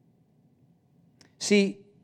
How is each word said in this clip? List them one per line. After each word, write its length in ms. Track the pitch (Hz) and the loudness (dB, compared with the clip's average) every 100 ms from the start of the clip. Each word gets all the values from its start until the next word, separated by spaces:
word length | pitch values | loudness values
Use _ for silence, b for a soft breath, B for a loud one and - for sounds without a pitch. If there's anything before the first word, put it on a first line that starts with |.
| _ _ _ _ _ _ _ _ _ _ _ _ - - | _ _ _ _ _ _ _ _ _ _ _ _ -20 -12
See, 400 | - 208 196 - - _ | 0 0 0 -4 -20 _